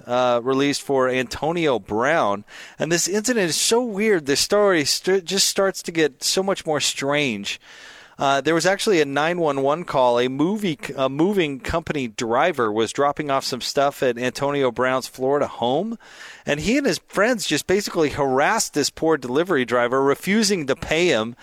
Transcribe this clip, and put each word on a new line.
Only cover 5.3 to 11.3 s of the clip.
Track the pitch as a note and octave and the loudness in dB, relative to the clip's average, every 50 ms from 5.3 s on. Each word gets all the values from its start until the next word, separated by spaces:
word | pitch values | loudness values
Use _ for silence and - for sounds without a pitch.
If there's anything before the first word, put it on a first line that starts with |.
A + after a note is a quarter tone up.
| F#3 G3 - - | -2 0 0 0
starts | - - G3 F#3+ F#3 - - | 0 0 0 0 -2 -4 -8
to | - | -6
get | E3+ E3 D#3 C#3+ - _ | 0 0 0 0 0 _
so | - - - F#3+ F#3+ | -4 -2 -2 0 0
much | G3 F#3 - - | 0 -2 -4 -2
more | E3 D3+ C#3 | -4 -2 -2
strange. | - - - - C3+ C#3 C#3+ D3 D3 C3 G#2+ G2 G2+ - - - - - - - - - - - - - - - | -2 -2 -2 -2 -2 0 0 0 0 0 -2 -4 -6 -8 -10 -10 -12 -20 -20 -20 -20 -20 -20 -20 -20 -20 -6 -2
Uh, | C#3+ C#3 C#3 C#3 | 0 2 2 2
there | C3+ D3+ E3 | 2 2 0
was | E3 D#3 | 2 2
actually | F3+ G3+ F#3+ - A3+ G3 D#3 | 2 0 2 2 2 2 2
a | D3 | 2
nine | C#3 C#3 C#3+ D3+ E3 F3+ F3 | 2 0 0 0 0 0 0
one | E3 D3+ C#3 C#3 | 0 0 0 0
one | C3+ C#3 D3+ E3+ F3 | 0 0 0 -2 -4
call. | - - C#3 B2+ B2 A#2+ A#2+ | -2 0 2 4 4 4 2
A | B2 B2+ | 2 0
movie, | C3 C#3 D3+ F3+ G#3+ G#3+ G#3 F3+ D3 - - | 0 0 0 0 0 0 -2 -2 -4 -4 -8
c-, | - - C#3 | -10 -4 -2
a | C3+ C3 | -2 -2
moving | C3+ D3 E3 G3 | 2 2 2 2